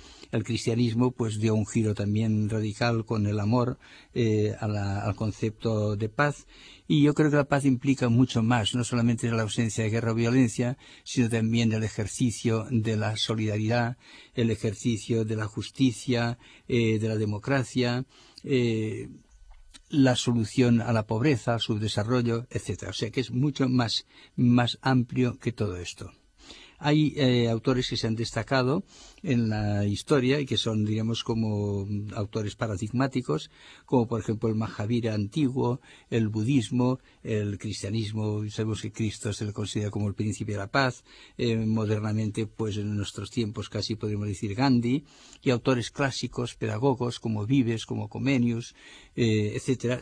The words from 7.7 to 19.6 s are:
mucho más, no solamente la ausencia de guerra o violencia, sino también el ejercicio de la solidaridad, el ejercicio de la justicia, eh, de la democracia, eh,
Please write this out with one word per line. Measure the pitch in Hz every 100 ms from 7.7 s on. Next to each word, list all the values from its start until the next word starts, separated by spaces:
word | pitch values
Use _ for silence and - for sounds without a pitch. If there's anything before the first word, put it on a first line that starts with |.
| 127 - 135 127
mucho | 117 131 117
más, | 113 123 101
no | 127
solamente | 120 123 117 117 117
la | 113
ausencia | 107 - 113 -
de | 110
guerra | 113 117
o | 113
violencia, | 117 127 123 - 120 127 - -
sino | - - 117
también | 117 110 117 117
el | 110
ejercicio | 110 - 104 - 127 107 120 113 107
de | 120 110 110
la | 107 113
solidaridad, | - 113 107 104 107 120 117 123 - - -
el | - 113
ejercicio | 110 117 101 - 110 - 117
de | 107 110
la | 107
justicia, | - 110 - 135 113 - 120 117 120 - - _
eh, | 123 113 110
de | 110
la | 110
democracia, | 107 104 120 139 120 127 120 123 131 - - -
eh, | - 135 120 110 107 110 113 - _ - - -